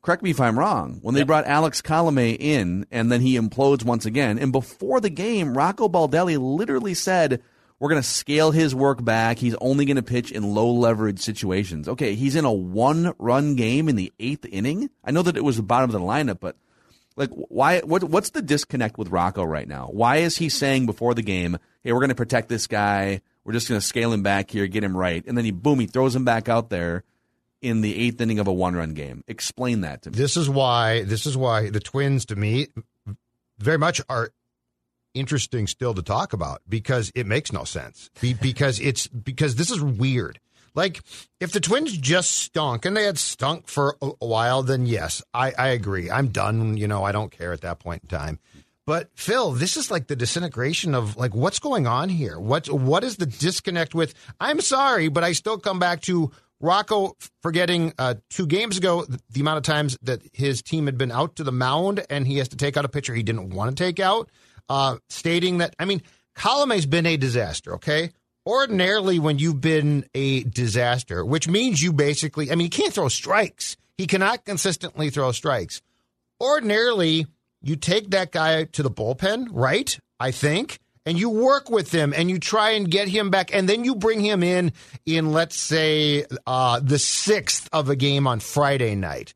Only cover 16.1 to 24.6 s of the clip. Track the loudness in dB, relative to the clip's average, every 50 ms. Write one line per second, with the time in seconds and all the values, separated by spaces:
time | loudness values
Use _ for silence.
16.1 | 0 0 0 0 -2 -4 -8 -10 -12 _ _ _ _ _ _ _ _ _ _ _
17.1 | _ -6 -6 -6 -6 -12 -14 -8 -2 2 2 4 4 2 2 0 0 0 0 2
18.1 | 0 0 0 0 _ -6 -2 0 0 0 0 _ -2 -2 -2 -2 -2 -6 -6 -2
19.1 | 0 0 0 0 0 -2 -4 -2 -2 -6 -6 -8 -10 -12 -12 -10 -2 0 2 2
20.1 | 4 4 2 0 0 -2 -2 -2 -2 0 0 2 2 2 2 0 -2 0 0 0
21.1 | 0 0 -2 -2 -2 -2 -2 -2 -4 -6 _ _ _ _ _ -2 0 2 2 0
22.1 | 0 -2 -2 0 0 -2 -2 -2 -4 -6 -4 -4 -2 0 2 2 2 2 0 -2
23.1 | -2 -4 _ _ _ _ _ -6 -4 -4 -2 -2 -2 -2 -2 -2 -2 0 0 0
24.1 | 0 0 0 2 0 0 0 -2 -2 -2